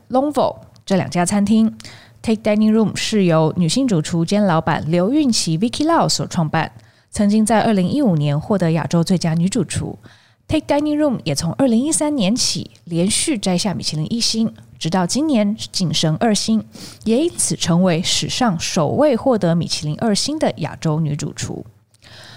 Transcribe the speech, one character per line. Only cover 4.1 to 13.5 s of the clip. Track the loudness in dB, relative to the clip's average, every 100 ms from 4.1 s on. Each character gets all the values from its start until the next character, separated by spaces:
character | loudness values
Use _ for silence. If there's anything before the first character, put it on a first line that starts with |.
| -2 0
兼 | 2
老 | 2 2
板 | 0 -2 0
刘 | 0 2
运 | 2 2
琪 | 0 0 0
Vicky | -2 -2 0
Lau | 2 2
所 | 0 -4
创 | -2 0
办， | 0 -4 -8 -20 _ _
曾 | 0 2
经 | 4 4
在 | 4
二 | 4
零 | 2 2
一 | 2
五 | 2 2
年 | 2 0
获 | 0 0
得 | 2
亚 | 0 0
洲 | 0
最 | 2 0
佳 | 0 0
女 | 0
主 | 0
厨。 | -2 -4 -6 -10 -18 -20 _ _ -4
Tate | -4 0
Dining | 0 0 0
Room | 0 0
也 | -4 -4
从 | -4
二 | 0 2
零 | 2
一 | 2
三 | 0 -2 0
年 | 0 0
起 | -2 -4 -8 -16 -6
连 | -2 0
续 | 0 -2 -2
摘 | 0